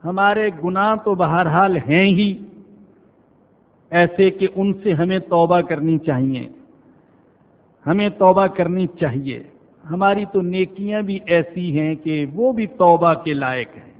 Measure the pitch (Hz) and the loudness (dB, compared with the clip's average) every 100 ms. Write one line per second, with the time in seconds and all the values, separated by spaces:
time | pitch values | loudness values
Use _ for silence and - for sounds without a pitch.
0 | 165 190 202 214 214 170 170 190 208 220 | -6 0 2 2 -2 -4 -4 0 0 0
1 | 214 190 165 170 170 160 196 180 120 156 | -2 0 0 2 2 2 2 0 0 2
2 | 196 185 208 190 - - - - - _ | 4 4 0 -2 -12 -20 -20 -20 -20 _
3 | _ _ _ _ _ _ _ _ _ 170 | _ _ _ _ _ _ _ _ _ 2
4 | 170 175 190 185 190 190 196 190 208 156 | 2 4 2 2 -4 -2 -4 -2 -2 0
5 | 175 190 - 170 170 175 175 160 156 160 | 0 -2 0 2 4 2 0 -2 0 -2
6 | 156 131 135 131 120 - - _ _ _ | 0 -2 -2 -4 -8 -18 -20 _ _ _
7 | _ _ _ _ _ _ _ _ - 185 | _ _ _ _ _ _ _ _ -4 0
8 | 208 202 190 185 190 190 170 185 180 - | 0 2 4 4 2 0 -2 0 -4 -2
9 | 156 123 139 120 - _ _ _ 160 170 | -4 -4 -6 -10 -14 _ _ _ -12 -2
10 | 196 202 202 196 180 185 185 190 196 214 | 0 0 -2 -4 -2 -2 -4 -4 -6 -6
11 | 202 196 175 170 165 - 175 147 156 156 | -4 -8 0 0 0 -6 -4 -2 -2 -4
12 | 160 156 143 156 247 233 214 - 180 170 | -6 -6 -6 -2 -2 -2 -6 2 4 4
13 | 170 160 156 143 131 127 117 - - - | 4 0 -2 -4 -4 -6 -8 -12 -20 -20